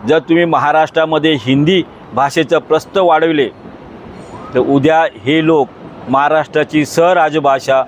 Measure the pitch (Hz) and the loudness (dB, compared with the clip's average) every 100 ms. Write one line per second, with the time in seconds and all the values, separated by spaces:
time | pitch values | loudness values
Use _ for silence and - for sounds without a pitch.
0 | 107 160 160 165 170 143 147 156 151 160 | 2 0 2 0 2 0 2 0 0 0
1 | 160 156 156 147 113 135 151 185 - - | 0 0 0 0 0 2 2 0 -2 -14
2 | - 113 139 165 147 160 - 156 - 196 | -8 -2 -2 -2 0 -2 0 -4 -2 0
3 | 180 156 165 156 117 - - - - - | 2 2 2 0 -2 -4 -20 -20 -20 -20
4 | - - - - - 127 127 139 147 160 | -20 -20 -18 -18 -4 -2 0 2 2 2
5 | 160 113 101 160 160 160 127 - - - | 0 -4 -2 0 2 0 0 -6 -20 -16
6 | - 131 147 156 147 156 147 156 147 - | -4 0 2 0 0 -4 -2 -2 0 2
7 | 170 180 156 151 139 135 - 135 | 2 2 0 0 0 0 0 0